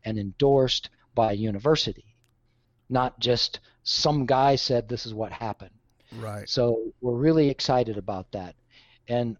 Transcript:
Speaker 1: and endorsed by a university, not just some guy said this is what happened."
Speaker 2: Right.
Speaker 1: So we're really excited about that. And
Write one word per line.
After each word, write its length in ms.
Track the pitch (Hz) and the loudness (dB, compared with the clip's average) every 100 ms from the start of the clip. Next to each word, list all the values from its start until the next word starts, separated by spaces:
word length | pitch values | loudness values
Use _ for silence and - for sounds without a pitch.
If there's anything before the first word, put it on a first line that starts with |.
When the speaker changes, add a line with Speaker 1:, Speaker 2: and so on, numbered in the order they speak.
Speaker 1:
and 140 | - 110 | -8 -6
endorsed 720 | 98 - 139 139 127 - - _ _ | -6 0 4 4 4 0 -6 _ _
by 180 | - 110 | 0 0
a 40 | 101 | 0
university, 800 | 110 98 135 156 - - - _ _ _ _ _ _ _ - | -2 -2 0 0 0 -8 -16 _ _ _ _ _ _ _ -4
not 300 | 127 127 - | -2 -2 -2
just 420 | 123 120 - - - _ | 0 0 0 -6 -20 _
some 420 | - - 156 147 | -6 0 0 2
guy 320 | 127 131 139 139 | 2 4 4 2
said 320 | - 120 110 | 2 -2 -2
this 160 | 120 | -8
is 80 | 113 | -8
what 200 | 107 107 | -8 -8
happened." 420 | - 113 104 98 _ _ _ _ | -6 -8 -10 -16 _ _ _ _
Speaker 2:
Right. 360 | 113 113 104 - | -14 -10 -10 -4
Speaker 1:
So 460 | - 120 113 113 - | 0 2 2 -4 -6
we're 100 | 123 | -4
really 380 | 120 151 160 143 | 2 4 6 4
excited 480 | 131 - 127 113 107 | 2 0 2 0 -4
about 340 | 92 95 92 | -6 -8 -8
that. 220 | 101 90 - _ - _ _ - | -10 -12 -16 _ -20 _ _ -4
And 300 | 120 120 | -2 -2